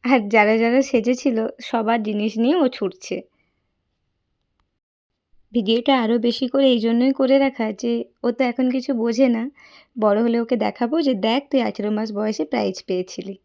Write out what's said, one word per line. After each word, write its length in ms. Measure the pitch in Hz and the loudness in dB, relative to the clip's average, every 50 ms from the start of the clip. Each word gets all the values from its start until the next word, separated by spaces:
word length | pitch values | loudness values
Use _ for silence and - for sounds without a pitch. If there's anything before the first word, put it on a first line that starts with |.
| - | 2
আর 260 | 247 269 247 208 202 | 2 2 2 2 2
যারা 280 | 208 220 208 214 220 | 2 4 4 4 4
যারা 240 | 226 226 233 240 269 | 2 2 2 2 2
সেজেছিল, 640 | 262 - - 233 214 240 254 247 - 285 233 220 220 226 - - | 2 2 0 0 2 0 -2 0 0 0 0 0 -4 -4 -8 -10
সবার 420 | - - - 233 214 214 233 233 208 | -10 -4 -4 -2 0 0 0 0 -2
জিনিস 340 | 214 208 208 208 220 220 | -4 -2 -2 -2 -2 0
নিয়ে 180 | 220 226 254 330 | 0 2 2 4
ও 120 | 359 294 | 2 2
ছুটছে। 540 | 247 - - 202 185 - _ - - - 185 - _ _ _ _ _ _ _ _ _ _ _ _ _ _ _ _ _ _ _ _ _ _ _ _ _ _ _ _ _ _ _ _ _ _ _ _ _ _ _ _ _ _ - _ _ | 0 0 -2 -6 -6 -6 _ -10 -8 -8 -8 -10 _ _ _ _ _ _ _ _ _ _ _ _ _ _ _ _ _ _ _ _ _ _ _ _ _ _ _ _ _ _ _ _ _ _ _ _ _ _ _ _ _ _ -20 _ _
ভিডিওটা 500 | 208 240 196 202 226 240 233 277 269 254 | -4 -2 0 2 0 2 2 2 2 2
আরও 180 | 226 220 233 240 | 2 0 0 0
বেশি 280 | 214 240 233 - 262 | 0 -2 -2 -2 -4
করে 200 | 247 - 277 277 | -2 0 2 4
এই 120 | 262 247 233 | 4 4 2
জন্যই 340 | 214 233 233 233 247 269 269 | 2 0 2 2 2 2 2
করে 260 | 269 269 247 269 277 | 0 2 4 4 4
রাখা 320 | 277 269 269 - 226 214 | 4 2 0 -4 -6 -6
যে 320 | 208 - - 233 233 233 - _ _ _ - | -4 -6 -4 -4 -4 -4 -6 _ _ _ -4
ও 80 | 240 | -4
তো 120 | 226 - 262 | -2 0 -2
এখন 280 | 240 240 - 254 254 | -2 0 -2 -2 0
কিছু 220 | 247 262 247 - 269 | -2 -2 -2 -2 -2
বোঝে 340 | 226 226 233 226 233 269 | -2 -2 -2 2 2 2
না, 220 | 262 233 220 233 285 _ _ - - - - _ _ _ 247 | 2 2 0 -4 -8 _ _ -20 -20 -20 -20 _ _ _ 0
বড় 240 | 214 214 202 214 233 | 2 2 2 2 2
হলে 180 | 240 233 233 | 2 0 0
ওকে 140 | 233 226 254 | 0 -2 -2
দেখাবো 460 | 220 214 208 - - 240 233 294 330 | -2 -2 -4 -2 -2 -4 -2 0 0
যে, 120 | 302 269 254 | 0 0 0
"দেখ, 360 | 190 196 220 233 277 277 _ | 0 0 0 0 -2 -2 _
তুই 100 | - 262 | 0 0
আঠেরো 300 | 226 214 202 - 202 214 | 0 0 -4 -4 -4 -4
মাস 200 | 214 208 220 214 | -2 -4 -4 -6
বয়সে 340 | 208 202 214 214 220 - 311 | -4 -4 -4 -4 -4 -4 -6
প্রাইজ 380 | 302 - 233 208 196 185 - - | -4 -2 -2 -2 -2 -4 -6 -6
পেয়েছিলি।" 540 | - 185 180 185 185 - - 185 196 190 - | -4 -4 -4 -4 -6 -10 -14 -12 -12 -14 -16